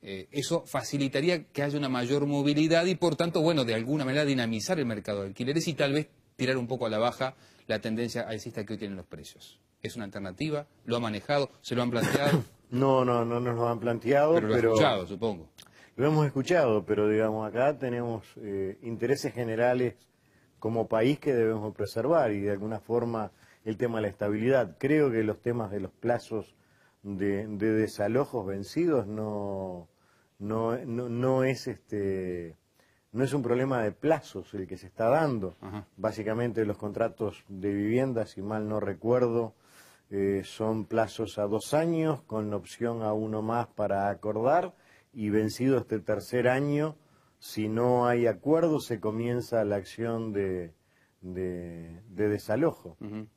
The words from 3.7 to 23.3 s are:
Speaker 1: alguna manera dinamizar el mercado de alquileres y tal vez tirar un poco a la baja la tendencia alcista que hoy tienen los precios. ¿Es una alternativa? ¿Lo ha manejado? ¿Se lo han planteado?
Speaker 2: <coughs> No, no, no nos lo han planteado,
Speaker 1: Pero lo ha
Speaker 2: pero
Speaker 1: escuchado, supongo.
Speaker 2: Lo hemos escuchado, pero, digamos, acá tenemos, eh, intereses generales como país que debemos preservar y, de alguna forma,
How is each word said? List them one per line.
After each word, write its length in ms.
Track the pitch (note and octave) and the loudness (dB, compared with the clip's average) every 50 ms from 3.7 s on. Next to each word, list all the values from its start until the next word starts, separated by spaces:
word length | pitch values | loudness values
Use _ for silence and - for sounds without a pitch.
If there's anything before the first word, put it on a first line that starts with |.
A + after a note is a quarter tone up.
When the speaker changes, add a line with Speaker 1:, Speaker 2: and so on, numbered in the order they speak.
| A2+ | 0
Speaker 1:
alguna 300 | A2 A2+ A#2+ C#3+ D#3 C#3 | -2 0 0 0 0 0
manera 200 | C3 C3 D3 D3+ | 2 2 2 2
dinamizar 540 | C#3+ C#3 B2+ A#2+ A2+ A2+ A2 G2+ - F#3 E3+ | 4 2 2 2 0 0 -2 -2 -2 -2 0
el 80 | C#3+ A#2+ | 0 -2
mercado 340 | A2+ G#2+ - - G#2 G2+ | -2 -4 -4 -4 -4 -4
de 60 | G2 G2 | -4 -6
alquileres 400 | G2 - B2 B2 C#3+ E3 D#3 F3 | -6 -6 -4 -2 0 0 0 -2
y 80 | D#3 | 0
tal 180 | - D3+ C#3 C#3 | 0 0 2 2
vez 140 | D3 D3+ - _ _ _ _ _ | 0 -2 -4 _ _ _ _ _
tirar 220 | _ C3 B2+ C3 C3 | _ 0 0 0 0
un 80 | B2 | -2
poco 220 | A2+ C3 B2 A#2+ A2+ | -4 -4 -2 -2 -2
a 20 | |
la 80 | A2 G#2+ | 0 2
baja 380 | A2+ B2 A#2+ - C3 C3 C3 _ - - - _ - _ | 2 2 0 0 -6 -6 -6 _ -20 -20 -20 _ -6 _
la 120 | A2 G#2+ | -4 -2
tendencia 440 | G#2 A#2 A2 A2 A#2+ A#2 G#2+ A#2+ A2+ | -2 -2 -2 -2 -2 -2 -2 -4 -6
alcista 420 | F2+ A2+ G#2+ - A#2+ A2 - G#2+ | -4 -6 -8 -8 -10 -8 -8 -8
que 80 | G2+ A2 | -8 -8
hoy 60 | G2+ | -8
tienen 180 | A2 G2+ G2 F#2+ | -8 -8 -8 -10
los 80 | F2+ | -12
precios. 540 | _ - D#2 D2 - - - - - - _ _ _ _ _ _ | _ -16 -16 -16 -18 -20 -20 -20 -20 -20 _ _ _ _ _ _
¿Es 120 | A2 - | -10 -8
una 100 | A#2+ G#2+ | -8 -12
alternativa? 600 | G2+ G2 G#2 G2 F#2+ F#2 - C#3+ D#3 D3+ D3 D3 _ _ _ _ | -10 -10 -10 -10 -10 -8 -6 -4 -4 -4 -4 -6 _ _ _ _
¿Lo 100 | - A#2 | -4 -2
ha 40 | A#2+ | -2
manejado? 520 | A#2+ A2+ G#2+ G2+ - - D3 C#3+ C#3 - - - | -2 -2 -4 -6 -2 0 0 0 0 0 -4 -14
¿Se 140 | _ - B2+ | _ -4 -2
lo 80 | A#2 B2 | 0 0
han 80 | A#2+ | 0
planteado? 520 | A#2+ A#2+ - - - C#3 C#3+ D3 C#3 D3+ A2 - | 2 0 0 0 0 0 2 2 2 2 0 -2
Speaker 2:
<coughs> 60 | - _ _ _ | -12 _ _ _
No, 320 | - B2 C3+ C3+ C3+ C3 B2+ | -2 0 2 4 4 4 4
no, 220 | B2 A#2+ A#2+ A#2 | 4 2 2 2
no 160 | A#2 A#2 A#2+ | 0 0 -2
nos 140 | B2 B2 A#2+ A#2 | -2 -2 0 0
lo 100 | A#2+ A#2+ | 0 0
han 140 | A#2 A2+ | 0 0
planteado, 540 | G#2 A#2 A#2 A2+ - A2+ C#3 C#3 D3 D3+ E3 | 0 -2 -2 -2 0 2 4 4 6 6 4
Speaker 1:
Pero 120 | E3+ G#2+ G#2+ | 4 4 4
lo 60 | A2 | 2
ha 20 | A#2+ | 4
Speaker 2:
pero 120 | A2+ A2+ | 4 4
Speaker 1:
escuchado, 360 | A2+ - D#3 C#3+ A#2 G2+ F#2 | 6 6 4 4 4 0 -2
supongo. 440 | F2 G2+ F2+ A2 A2+ G#2 F2 D#2 - _ - - - _ - - - _ - | -6 -6 -4 -4 -4 -4 -4 -10 -18 _ -20 -20 -20 _ -20 -20 -20 _ 0
Speaker 2:
Lo 100 | B2 D3 | 2 4
hemos 180 | D#3 D3+ D3+ | 4 4 2
escuchado, 600 | C#3+ - C#3 C3 - F3+ F3 D3+ B2 A2 G#2+ F#2 | 2 2 -2 0 2 4 4 4 4 4 2 2
pero, 240 | - G#2+ G2+ G#2+ G#2+ | 2 2 2 4 4
digamos, 360 | G#2+ G#2+ A2 A2 G#2+ A2 A2 | 4 4 2 2 0 -2 -4
acá 320 | G#2+ G#2 A#2 B2+ C#3+ D3+ B2+ | -4 0 2 2 2 2 0
tenemos, 460 | C3+ B2+ A#2+ A#2+ A#2+ A#2+ A2+ A2 G#2+ - - - | -4 -4 -4 -2 -4 -4 -4 -6 -8 -12 -18 -14
eh, 400 | A2+ G#2+ G2 G2 G2 F#2+ G2+ - | -10 -6 -4 -4 -4 -4 -6 -8
intereses 520 | - A#2 A#2 G#2+ A#2 A#2 C#3 C3+ - D3 - | -8 -8 -6 -2 0 0 0 0 0 -6 -4
generales 640 | A#2+ B2 A2+ A2 A2 A#2+ B2 B2 B2+ B2+ A#2+ - _ _ _ _ _ _ _ _ _ _ _ _ _ | -4 -4 -4 0 2 2 2 4 2 0 -2 -2 _ _ _ _ _ _ _ _ _ _ _ _ _
como 300 | - A2 A2+ A2+ A2 - | -4 -2 0 0 0 0
país 320 | - A2 A2 B2+ D3 C#3+ | 2 2 4 4 2 2
que 140 | - D3 C3+ | 0 2 2
debemos 420 | A#2+ A2+ A2 A2+ A2 G#2 G#2+ G2+ | 4 4 2 2 0 -2 -6 -4
preservar 560 | - G#2+ G2+ - A2+ A2 C3+ E3 E3 C#3+ A#2 | -4 -6 -4 -2 -2 0 2 4 4 4 2
y, 80 | G#2 G2+ | 0 0
de 120 | G2 G2+ | 0 -2
alguna 280 | G2+ G2 G2+ G#2+ A2+ G#2 | -2 -2 -4 -6 -6 -8
forma, 540 | - - A2+ A#2+ A#2 A#2 A#2 A2+ G#2+ G2 | -4 -2 0 0 0 0 -2 -4 -4 -6